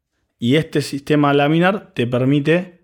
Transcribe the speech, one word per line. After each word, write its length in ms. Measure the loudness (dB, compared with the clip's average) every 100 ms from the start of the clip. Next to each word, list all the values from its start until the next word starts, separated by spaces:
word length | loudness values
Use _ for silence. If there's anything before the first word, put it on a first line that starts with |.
| _ _ _ _
Y 180 | 0 0
este 260 | 0 -4
sistema 500 | -6 -8 -2 0 2
laminar 600 | 2 2 2 0 -2 -6
te 120 | -6 -2
permite, 720 | 0 0 0 2 0 -2 -14